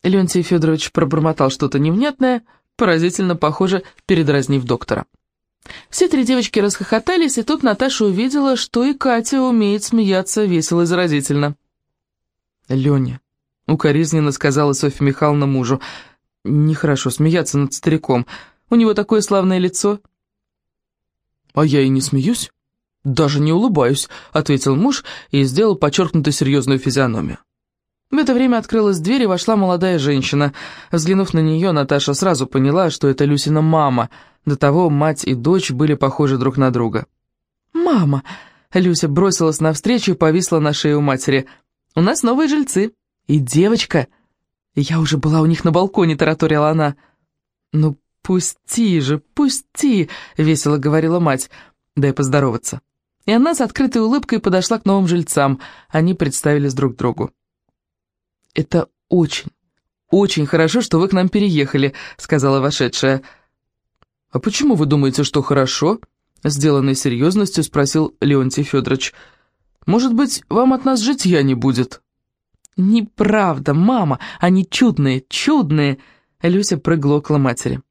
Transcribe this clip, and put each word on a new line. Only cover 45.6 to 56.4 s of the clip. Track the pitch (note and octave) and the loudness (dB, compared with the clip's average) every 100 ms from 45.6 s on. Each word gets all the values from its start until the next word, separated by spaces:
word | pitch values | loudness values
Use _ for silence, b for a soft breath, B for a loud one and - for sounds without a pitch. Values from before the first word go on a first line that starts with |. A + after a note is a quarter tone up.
| E3+ | 0
на | |
балконе", | E3+ F#3+ G#3+ E3+ D3+ | 0 0 0 0 2
тараторила | D#3 D#3+ D#3+ D3+ D3+ | 0 0 0 2 2
она. | D#3+ D3 C#3+ b b _ _ _ _ _ | 0 -2 -4 b b _ _ _ _ _
"Ну, | D#3 D3+ D3+ _ _ | 0 0 -2 _ _
пусти | - F#3 - - - - A3+ E3+ | -2 -2 -2 -12 -8 -2 0 2
же, | C3+ D3+ _ | 0 -4 _
пусти!" | - C#4+ - _ - C#4+ G#3 D#3 B B - | -2 0 -2 _ -2 0 2 0 B B -2
весело | D#3 D3+ D3 D3 | 0 2 0 0
говорила | C#3+ D#3 D#3+ F3 | 2 0 2 0
мать. | E3 C3 - B B _ _ - | 0 0 -6 B B _ _ -2
"Дай | C#3 | 0
поздороваться". | C3+ C3+ C#3+ C3+ A#2 - B2+ _ _ _ _ - | 0 0 0 0 -4 -8 -12 _ _ _ _ 0
И | |
она | A3+ D4+ D#4+ | 2 2 0
с | |
открытой | A#3 - C4 A#3+ | -4 -2 -2 0
улыбкой | A3 B3 - A3 | 0 -2 -2 -2
подошла | G3+ F#3 F#3 A3+ | 2 0 0 -2
к | G3 | 0
новым | G3 F#3 | 2 2
жильцам. | F3 - - C#3 C3+ B B B | 0 0 0 0 -2 B B B
Они | D#3+ E3 | 0 0
представились | F3+ C#3+ - | 0 -2 -2